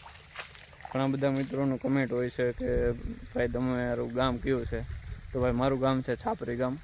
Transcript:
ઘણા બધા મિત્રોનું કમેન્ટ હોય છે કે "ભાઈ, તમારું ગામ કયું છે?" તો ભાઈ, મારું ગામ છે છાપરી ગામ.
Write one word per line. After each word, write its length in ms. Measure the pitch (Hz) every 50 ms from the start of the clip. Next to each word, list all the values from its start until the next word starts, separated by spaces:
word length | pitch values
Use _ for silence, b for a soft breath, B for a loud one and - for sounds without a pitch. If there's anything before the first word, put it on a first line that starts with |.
| - - - - - - - - - - - - - - - - - - -
ઘણા 140 | 131 135
બધા 240 | 135 135 139 139 139
મિત્રોનું 460 | 135 135 139 - - 135 139 135 131
કમેન્ટ 340 | 120 - - 135 139 131 117
હોય 180 | 120 123 127 123
છે 220 | - - 123 123
કે 400 | 117 - 262 247 123 120 120 120 120 120 - - - - - - -
"ભાઈ, 120 | 123 123
તમારું 680 | 120 120 123 127 127 127 123 123 120 117 120 123 120 120
ગામ 240 | 123 131 131 123
કયું 280 | 113 - 135 135 120 117
છે?" 160 | - 120 113 120 - - - - - - - - - -
તો 80 | 127
ભાઈ, 100 | 123 127
મારું 280 | 117 120 127 135 135 127
ગામ 220 | 131 135 131 131
છે 140 | 127 135 120
છાપરી 400 | - - 226 226 - 123 113 120
ગામ. 220 | 120 127 127 135 160